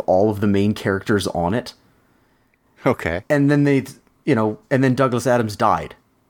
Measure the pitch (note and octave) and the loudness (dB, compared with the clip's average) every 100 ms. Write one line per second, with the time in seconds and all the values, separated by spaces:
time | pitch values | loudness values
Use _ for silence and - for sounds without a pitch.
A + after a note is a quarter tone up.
0 | - F#2 A2 G2+ G#2 G2 G#2 G#2 A2 G2 | 0 2 2 0 0 2 0 -2 -4 -4
1 | - G2+ E2+ F2 E2+ A#2+ - - _ _ | 0 0 -2 -2 -2 -4 -6 -16 _ _
2 | _ _ _ _ _ _ _ _ C#3+ A2+ | _ _ _ _ _ _ _ _ -2 -2
3 | E2+ F2 - D3 C#3+ D3 C#3+ C3+ C3 - | -4 -6 -2 0 2 2 2 0 -2 -12
4 | _ _ - A2+ A2 G#2+ - C3 C3 B2 | _ _ -2 0 0 -4 -4 0 2 2
5 | C3 A#2+ C3+ B2 A2 G2 A2 E2 D2+ - | 0 0 0 0 0 0 0 0 -4 -16
6 | _ _ | _ _